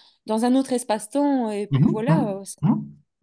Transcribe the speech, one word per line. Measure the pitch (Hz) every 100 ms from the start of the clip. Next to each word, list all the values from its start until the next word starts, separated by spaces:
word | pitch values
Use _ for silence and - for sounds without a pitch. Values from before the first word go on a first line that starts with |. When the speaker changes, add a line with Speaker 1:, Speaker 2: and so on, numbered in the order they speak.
| _ _ -
Speaker 1:
dans | 220 247
un | 262
autre | 262
espace-temps, | 247 247 214 - 277 285 269 220
et | 208 202
puis | 135 156
Speaker 2:
Mhm, |
Speaker 1:
voilà, | 214 240 170
Speaker 2:
mhm, | 214 196
Speaker 1:
euh, | -
ça, | -
Speaker 2:
mhm. | 160 277 - - _ _